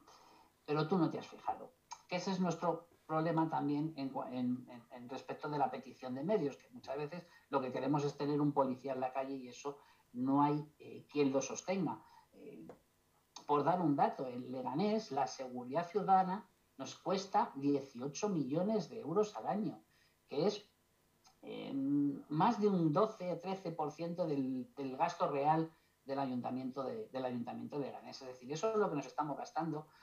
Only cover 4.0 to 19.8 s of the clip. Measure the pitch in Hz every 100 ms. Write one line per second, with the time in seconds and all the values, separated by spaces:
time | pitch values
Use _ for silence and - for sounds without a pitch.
4 | 135 135 127 127 123 123 - 120 - 123
5 | 123 127 - 127 151 147 131 127 120 -
6 | 127 127 160 220 143 - - 240 - 139
7 | 147 175 - - _ 139 127 127 131 143
8 | 143 - 147 147 147 143 131 123 135 131
9 | 131 135 135 139 123 120 143 - - _
10 | _ 120 131 139 143 147 147 _ 139 -
11 | - 147 135 135 - 113 - 190 143 -
12 | - - _ - - - 330 - _ _
13 | _ _ _ - - 147 139 185 165 143
14 | 220 - 131 123 127 131 127 139 208 220
15 | - 135 135 - 127 123 123 147 170 208
16 | 185 185 180 202 - _ _ - - -
17 | 156 190 - 202 226 139 139 143 - 117
18 | 139 - 208 170 127 156 196 220 160 117
19 | 123 185 208 - - 196 220 -